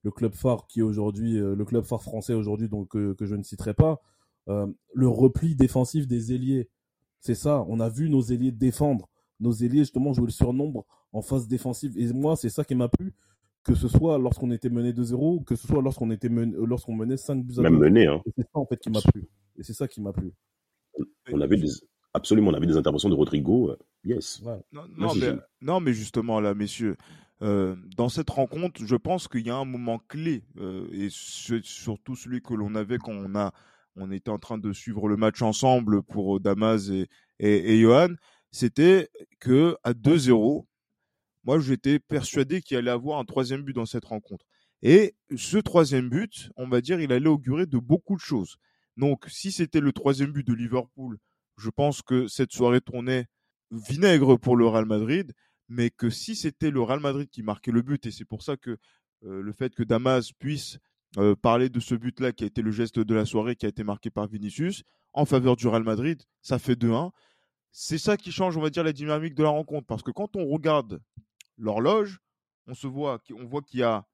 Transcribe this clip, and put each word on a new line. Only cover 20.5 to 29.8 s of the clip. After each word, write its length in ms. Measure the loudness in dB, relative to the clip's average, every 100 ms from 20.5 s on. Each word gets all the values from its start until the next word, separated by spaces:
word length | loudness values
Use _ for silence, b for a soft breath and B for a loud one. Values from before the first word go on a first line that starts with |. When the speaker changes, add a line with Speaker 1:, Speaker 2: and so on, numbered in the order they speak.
| _ _ _ _ -10 -10 _ -6
Speaker 2:
On 100 | -2
avait 160 | 2 2
des, 100 | 2 -6 _ _ _
absolument, 380 | -6 2 4 4
on 20 |
avait 140 | 2 2
des 100 | 2
interventions 320 | 2 0 0
de 60 | 2
Rodrigo, 560 | 2 2 2 2 2
euh, 60 | -4 _ _
yes. 360 | -6 -6 -6 -14
Speaker 1:
Ouais. 200 | -12 -14 _
Speaker 3:
Non, 120 | -20
non, 40 | -20 -6
Speaker 2:
Merci, 220 | -2 0
Speaker 3:
mais, 60 | -2
Speaker 2:
Gilles. 180 | -4 _ _
Speaker 3:
non, 180 | -4 0
mais 140 | 0
justement, 460 | -2 -4 -4 -2 0
là, 140 | 0
messieurs, 420 | -2 -4 -4 -4 -4 b b b _
euh, 340 | -2 0 0 -4 -12 -4
dans 100 | -2
cette 220 | -2 -4
rencontre, 560 | -2 -2 -2 -6 -6 -2
je 100 | -2
pense 320 | 0 -4 -4
qu'il 180 | -8 -6
y 40 |
a 80 | -6
un 80 | -6
moment 340 | -8